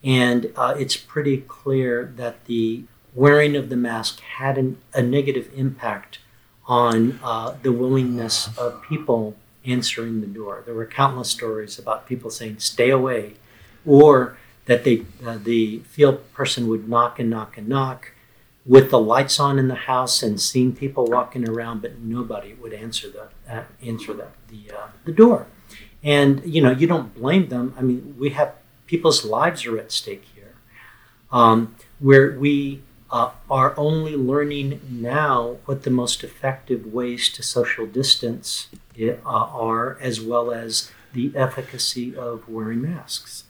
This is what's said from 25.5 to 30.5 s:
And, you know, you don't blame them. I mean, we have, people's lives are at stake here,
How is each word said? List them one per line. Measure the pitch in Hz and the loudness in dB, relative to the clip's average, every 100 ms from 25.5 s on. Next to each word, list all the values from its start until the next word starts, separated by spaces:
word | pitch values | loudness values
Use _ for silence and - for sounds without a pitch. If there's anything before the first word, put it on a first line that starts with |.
| - - - - - | -20 -20 -20 -20 -8
And, | 147 143 139 135 | 0 4 4 4
you | 175 156 | 0 4
know, | 135 | 4
you | 127 165 | 4 2
don't | 170 117 | 2 -4
blame | - 127 185 160 | -8 0 2 2
them. | 123 123 131 | -2 -6 -2
I | |
mean, | 127 123 139 131 | -2 -2 -6 -6
we | 139 | -6
have, | 139 147 - _ _ - | -2 -4 -4 _ _ -6
people's | 165 165 139 | 0 2 2
lives | 107 110 160 160 | 0 0 0 -2
are | 120 113 | -6 -6
at | 104 | -6
stake | - - 98 - | -8 -8 -14 -18
here, | 104 101 | -20 -20